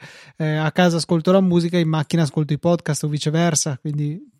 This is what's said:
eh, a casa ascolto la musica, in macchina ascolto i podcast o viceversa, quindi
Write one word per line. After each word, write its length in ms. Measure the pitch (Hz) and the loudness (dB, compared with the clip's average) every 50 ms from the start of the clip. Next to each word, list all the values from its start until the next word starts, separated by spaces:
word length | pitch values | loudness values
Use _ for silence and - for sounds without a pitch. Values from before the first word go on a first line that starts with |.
| - - - - - - - | -8 -16 -20 -20 -20 -14 -8
eh, 200 | - 160 156 151 | -4 -2 -2 0
a 140 | 156 156 156 | 0 0 0
casa 260 | - - 180 175 165 170 | 2 2 2 2 2 0
ascolto 340 | 156 - 175 165 156 185 | -2 0 0 0 2 4
la 80 | 185 196 | 4 4
musica, 380 | 190 185 175 175 165 175 170 180 | 4 4 2 2 0 0 0 0
in 100 | 170 160 | 0 0
macchina 340 | 160 156 147 - - 170 | 0 -2 -2 0 0 0
ascolto 300 | 165 139 - 160 151 139 | 0 0 0 -2 -2 -2
i 60 | 151 139 | -2 -2
podcast 460 | - 170 175 165 - - 147 - - | 0 0 0 0 -2 -4 -4 -4 -4
o 40 | 151 | -4
viceversa, 720 | 147 143 - 156 147 165 170 175 160 139 - 160 135 - | -4 -4 -2 -2 0 2 2 2 2 0 -2 -4 -6 -8
quindi 440 | - 151 147 147 147 147 151 202 294 - _ | -6 -6 -4 -4 -4 -4 -6 -8 -12 -18 _